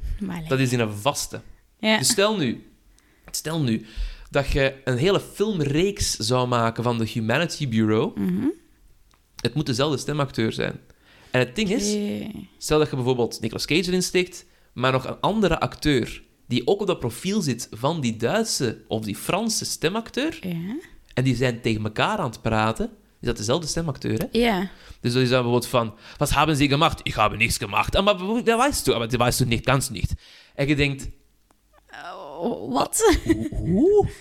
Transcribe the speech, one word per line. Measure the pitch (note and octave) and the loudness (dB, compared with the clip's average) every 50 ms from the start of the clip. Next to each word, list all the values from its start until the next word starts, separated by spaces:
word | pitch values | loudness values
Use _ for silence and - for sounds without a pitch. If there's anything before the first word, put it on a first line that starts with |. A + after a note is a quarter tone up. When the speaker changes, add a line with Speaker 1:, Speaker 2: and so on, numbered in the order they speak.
| - - - - | -6 -6 -6 -4
Speaker 1:
Maar | G#3 F#3 F3 E3+ D#3 | -6 -6 -8 -6 -4
Speaker 2:
Dat | D#3+ C3+ C3 | -2 0 2
is | C3+ A#2+ B2+ | 2 2 2
in | A#2+ | 2
een | A2+ G#2 G#2 | 0 0 -2
vaste. | G2+ G#2 C#3 C#3+ - - - - G#2+ - - - - _ _ _ - | -2 -2 -2 -2 -2 -4 -8 -10 -12 -14 -16 -20 -20 _ _ _ -2
Speaker 1:
Ja. | G#3+ A3 A3 | 0 2 2
Speaker 2:
Dus | G#3+ - | 2 2
stel | - - G3 G3 G#3+ A3 | 2 4 4 4 2 2
nu, | F#3+ C#3+ A#2 - - - - - _ _ _ _ _ _ _ _ _ - - | 2 0 -2 -2 -4 -8 -20 -20 _ _ _ _ _ _ _ _ _ -16 -10
stel | - - - D3+ E3 E3 | -10 -8 -6 -4 -2 0
nu | C#3+ A#2+ A2 G#2+ G#2+ - - - - - - - - - | 0 0 0 -2 -4 -6 -6 -6 -6 -6 -6 -12 -10 -4
dat | - C#3+ C#3 - | -2 -2 0 2
je | - D3 C3+ C3 - - - | 2 2 2 0 0 -4 -4
een | C3 B2 | -2 0
hele | A#2+ D3 G3 A3+ A#3+ | 2 2 4 2 2
filmreeks | - - - - G#3 A3 G#3 E3 C#3+ C3 C3+ D#3+ F#3 G3+ G3+ - - - - | 0 -2 -4 -2 -2 0 0 0 0 0 2 2 2 0 0 -2 -2 -2 -2
zou | - A2 A2 B2+ B2+ B2 | -2 -2 0 2 2 2
maken | B2 B2 A#2 A2+ A2+ A2+ - A2+ | 2 2 2 2 0 0 0 0
van | B2 A#2 | 0 0
de | A2+ A2+ | 0 -2
Humanity | G#2+ - A#2+ A2 G#2+ A#2+ D3+ F3 E3 - - D3 B2+ | -2 -2 -2 0 0 0 0 0 -2 -4 -4 -4 0
Bureau. | A2 A2 A2 G#2+ A2 A2+ D3 A#3 - G#3+ | 2 2 4 4 4 2 2 0 -2 -2
Speaker 1:
Mhm. | G3 F#3 F3+ G3+ A#3 D4+ G#4 - _ _ _ _ _ - - _ _ _ _ _ _ _ _ | -2 0 0 0 -2 -2 -4 -4 _ _ _ _ _ -20 -20 _ _ _ _ _ _ _ _
Speaker 2:
Het | - - A#2 - | -6 -6 -4 -2
moet | C#3+ C3 | -2 -2
dezelfde | C#3 A#2+ G#2 C#3 D#3+ C#3 | 0 0 0 0 0 0
stemacteur | - - - D3 D3 C#3 C3 - A#2+ A2+ A2 | -2 -4 -4 -2 -2 -2 -2 -2 -2 0 0
zijn. | - C2 A1 G1+ G1+ - - - - _ _ _ - - - - | 0 -2 -4 -4 -4 -8 -14 -20 -20 _ _ _ -20 -20 -10 -2
En | - B2+ | 0 0
het | B2+ B2 - | 0 0 0
ding | G#3+ A3 F3+ | -2 0 0
is, | G3+ G3+ G3+ G#3 G#3 | 0 0 0 0 0
Speaker 1:
Oké. | G#3 G#3 G#3 G#3 G#3 - G#3+ G#3+ A3 G3 - _ | -2 -2 -4 -4 -6 -8 -10 -10 -12 -14 -16 _
Speaker 2:
stel | - - - D3+ D#3 | -8 -2 2 4 4
dat | D3 D3 | 4 2
je | D3+ | 0
bijvoorbeeld | C3 A#2+ B2+ C3 A#2+ A#2 A2+ - - | 0 2 2 2 2 2 -2 -2 -4
Nicolas | - A2+ A#2 - - | -6 -4 -4 -4 0
Cage | - C#3+ F#3 F3+ | 2 2 2 2
erin | F3+ F3+ F#3 F3 | 2 0 0 0
steekt, | - - F3+ F3+ F3+ - - - _ _ _ _ _ - | 0 0 0 -2 -2 -6 -18 -20 _ _ _ _ _ -6
maar | A#2+ B2 C3 | -2 0 2
nog | C3 C3 - | 2 2 0
een | - D#2 - | -2 -8 -2
andere | - - G#3 A3+ G3+ D#3+ D#3+ - | -2 0 2 2 2 2 2 2
acteur | - C3 - - - D3+ C#3+ A#2 G#2 - - - - _ _ _ _ | -2 -4 -4 -2 0 2 2 2 0 -2 -6 -14 -16 _ _ _ _
die | - A#2+ - - | -2 -2 0 2
ook | - G3+ G3+ | 2 0 0
op | G#3+ | 2
dat | F3+ E3 - | -2 -2 -2
profiel | - A#2 - - - F3+ G#3 A3 | -2 -6 -6 -6 -4 -2 -2 0
zit | E3 C#3 A#2 A#2 - - | 0 0 -2 -4 -6 -12
van | - G#2+ B2 D3 F3 D#3+ | -8 -4 -2 -2 0 0
die | B2+ A#2 A2 | -2 -2 -2
Duitse | G2+ A2+ B2 F3+ A3 A3+ A3+ - - C#3 A2 - - - | -2 -2 -2 0 0 -2 -2 -2 -2 -2 -2 -4 -6 -8
of | - - A2 A2 | -6 -6 -4 -4
die | G#2 F2+ | -4 -6
Franse | - - - E3+ F#3+ A#3 A3 A3 - - | -6 -4 -2 -2 0 0 -2 -2 -4 -4
stemacteur. | - - - - E3 G3+ A3+ A3+ - - A#3+ C#4+ E4 E4 - | -6 -6 -2 -2 -2 -2 -2 -6 -6 -4 -4 -4 -4 -4 -6
Speaker 1:
Ja. | - F#3 E3+ E3 E3+ G3 B3 E4 - - - - - - - | -8 -6 -6 -6 -6 -6 -8 -10 -12 -14 -20 -20 -16 -8 -2
Speaker 2:
En | B2 B2+ | 0 2
die | C3 A#2+ | 2 2
zijn | A2+ C3 B2+ A#2 A2+ | 2 2 0 0 0
tegen | - A#2 A2 G#2 G#2+ | 0 0 0 0 -2
elkaar | G#2+ - - C#3 F#3 A3 | -4 -2 0 0 0 0
aan | G3+ D#3+ A#2+ | -2 -2 -4
het | G#2+ - | -6 -4
praten. | - A#2 A2+ G#2+ G#2+ A2 A2+ - G#3 A#3+ - - _ _ _ - | -2 0 2 2 2 2 0 -2 -4 -6 -8 -12 _ _ _ -8
Is | - | -4
dat | A#2+ A2+ | -4 -4
dezelfde | - G#2+ G#2+ C3+ F3 D#3+ | -2 0 0 0 0 0
stemacteur, | C#3+ - E3 E3+ D#3+ B2+ - - A#2 A2+ A2 | -2 -4 -4 -4 -4 -4 -4 -4 -2 -2 -2
hè? | - C4+ - A3+ | -2 -2 0 2
Speaker 1:
Ja. | A#3+ A#3 G#3 F3+ G3 F#3 - - - - - - | 2 2 2 0 -2 -4 -8 -14 -20 -20 -12 -4
Speaker 2:
Dus | - B2 A#2+ | -2 0 2
dat | B2+ | 2
is | B2+ A#2+ | 4 4
dan | C3 B2+ | 4 2
bijvoorbeeld | A#2+ A#2+ A#2+ B2 A#2+ | 4 4 2 2 2
van: | - - A#2+ A#2 A2 - - - - - | 2 0 0 0 0 -4 -12 -18 -12 -4
"Wat | - D3 - - | -2 0 2 4
hebben | C#3 D#3 D#3 D#3 | 4 4 4 4
ze | C3 D3 | 4 4
gemaakt?" | C3+ C3+ D3 E3 D3+ - - - | 4 4 4 4 2 2 0 -4
"Ik | - - | -4 2
heb | - G#2+ G#2 G2+ | 2 2 2 4
niks | G#2 A2+ A#2 - | 2 0 0 0
gemaakt." | - A2+ G2+ G2+ G#2+ - - - | -2 -4 -2 0 0 0 2 2
"Ah, | - G3 | 2 4
maar | G#3 G#3 F3 F#3 G3 A3+ B3 - | 4 2 2 0 -2 -2 0 2
dat | A3 A#3 | 2 4
weißt | A3+ C4 D4 - - - | 4 4 2 0 0 0
du, | C3 | 2
maar | G#2+ A#2 A#2 A2+ | 2 2 0 -2
dat | B2 A#2 | 0 2
weißt | A#2+ B2 A#2 - | 2 2 2 2
du | B2+ | 0
niet, | A2+ A2+ G#2+ - B2+ | 0 -2 -2 0 2
ganz | C3 C3+ - - | 2 2 2 -2
niet." | G#2+ - - - - - - - - - - - - | -6 -4 -6 -6 -6 -6 -12 -14 -20 -20 -20 -12 -6
En | - C#3+ | -2 0
je | D3 D3+ | 0 2
denkt: | C3+ C#3+ C#3 C#3 C3+ C3 - - - _ _ _ _ _ _ _ _ _ _ _ _ _ _ - C3+ D3 F3 F#3 F#3 F3 C#3+ C#3 D#3+ | 2 2 0 -2 -4 -8 -12 -14 -16 _ _ _ _ _ _ _ _ _ _ _ _ _ _ -18 -16 -14 -14 -14 -14 -14 -14 -10 -6
Speaker 1:
Oh, | E3+ - - D2+ - - A#3 | -4 -4 -4 -6 -6 -4 -2
wat? | C#4 - - - - A4 G#4 D4+ - - | -2 -2 0 0 2 4 6 4 4 4
Speaker 2:
"Hoe? | - D#4+ - - D4+ - | 0 0 0 0 -4 -4
Hoe?" | - - - F3+ G#3 D4+ G4 G#4 G4+ - - - - | -4 0 2 4 4 6 6 6 6 4 2 0 -10